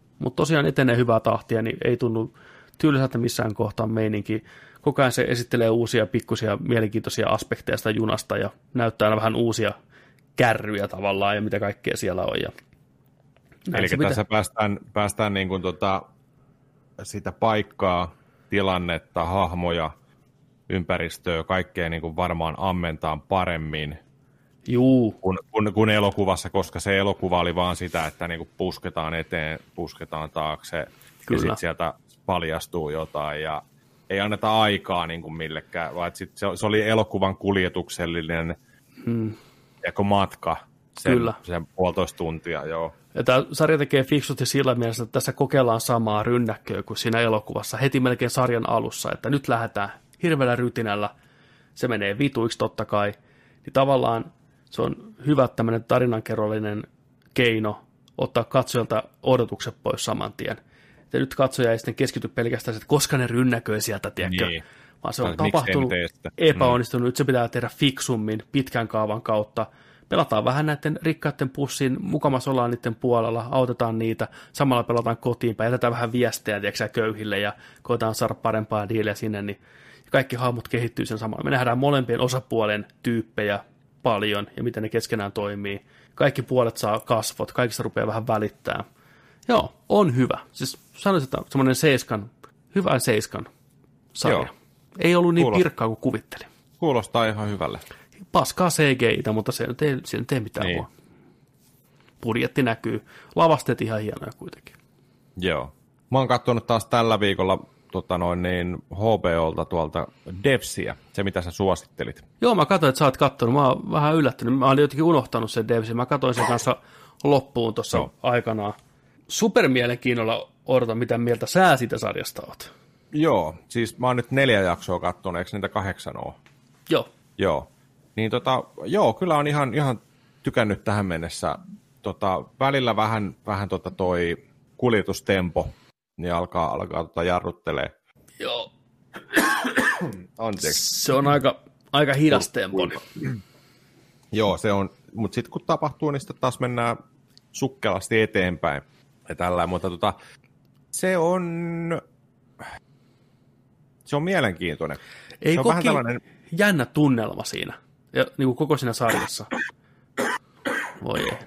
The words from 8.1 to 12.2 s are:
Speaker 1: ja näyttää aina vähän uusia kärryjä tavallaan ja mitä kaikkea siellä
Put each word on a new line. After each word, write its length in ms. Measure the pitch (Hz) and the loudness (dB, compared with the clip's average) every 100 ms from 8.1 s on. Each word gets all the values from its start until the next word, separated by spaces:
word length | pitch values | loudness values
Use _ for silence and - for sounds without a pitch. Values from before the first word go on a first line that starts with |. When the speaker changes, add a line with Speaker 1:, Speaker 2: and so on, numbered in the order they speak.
| - - 104 | -2 -2 -4
Speaker 1:
ja 120 | 101 - _ | -4 -6 _
näyttää 320 | 127 117 - 107 | -2 0 2 2
aina 80 | 110 | 4
vähän 200 | 110 110 | 2 2
uusia 360 | 117 110 104 101 _ - - _ _ - | 0 2 -2 -4 _ -20 -20 _ _ 2
kärryjä 520 | 123 110 104 98 101 | 4 2 0 -2 -4
tavallaan 480 | 92 98 98 101 104 | -2 0 2 2 0
ja 60 | |
mitä 180 | 104 107 | 0 -2
kaikkea 380 | 101 - - - | -2 -4 -4 -2
siellä 240 | 95 90 | -2 -2